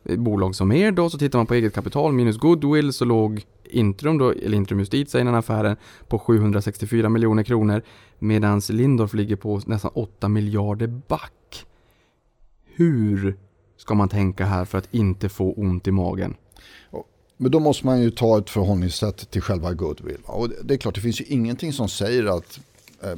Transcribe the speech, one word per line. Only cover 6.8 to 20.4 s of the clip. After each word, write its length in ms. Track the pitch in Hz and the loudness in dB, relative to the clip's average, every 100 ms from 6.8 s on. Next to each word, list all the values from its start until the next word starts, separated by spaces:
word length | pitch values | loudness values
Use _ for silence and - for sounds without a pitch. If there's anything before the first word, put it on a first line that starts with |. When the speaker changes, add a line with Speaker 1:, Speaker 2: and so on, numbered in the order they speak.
| 104 117 107 | -2 0 2
Speaker 1:
miljoner 340 | 117 113 110 | 2 2 2
kronor, 380 | 107 117 107 104 - - - - | 0 2 2 0 -4 -20 -20 -6
medans 500 | 107 107 104 104 101 | 0 2 2 0 0
Lindorf 440 | 110 135 123 104 | 0 2 2 0
ligger 220 | 107 104 98 | -2 -2 -2
på 260 | 107 101 - | -4 -4 -4
nästan 260 | 107 - | -4 -4
åtta 340 | 117 107 - 101 | -6 -8 -4 0
miljarder 600 | 107 104 104 104 104 117 | 0 0 -2 -2 -2 -6
back. 800 | 120 - 156 - _ - - - _ _ _ _ _ _ _ - _ _ - | -6 -6 -8 -8 _ -20 -20 -20 _ _ _ _ _ _ _ -20 _ _ 2
Hur 640 | 170 127 107 98 98 98 _ _ _ _ | 2 4 2 0 -2 -4 _ _ _ _
ska 160 | - | -2
man 160 | 107 98 | 2 2
tänka 360 | 104 95 92 98 | 2 0 0 -2
här 200 | 92 90 | -2 -2
för 120 | 95 | -4
att 100 | - | -2
inte 360 | 120 101 92 98 | 0 0 0 -4
få 240 | - 95 | -2 -4
ont 340 | - 98 90 95 | -2 -2 -2 0
i 40 | |
magen? 440 | 95 90 92 92 - _ - - - - - - _ _ - | 0 0 -4 -6 -8 _ -20 -20 -20 -16 -16 -16 _ _ -2
Speaker 2:
Men 140 | 127 | 2
då 80 | 156 | 2
måste 260 | 151 - 131 | 2 2 2
man 160 | 127 | 2
ju 100 | 117 | 2
ta 260 | - 117 107 | 2 2 2
ett 120 | 95 | 2
förhållningssätt 840 | 107 92 95 90 - 107 - - | 0 0 2 0 -2 -4 -6 -6
till 100 | 95 | -6
själva 320 | - 92 87 | -4 -4 -4
goodwill, 440 | 85 80 73 - 71 - | -4 -6 -6 -10 -14 -10
va? 60 | |
Och 160 | 107 | -6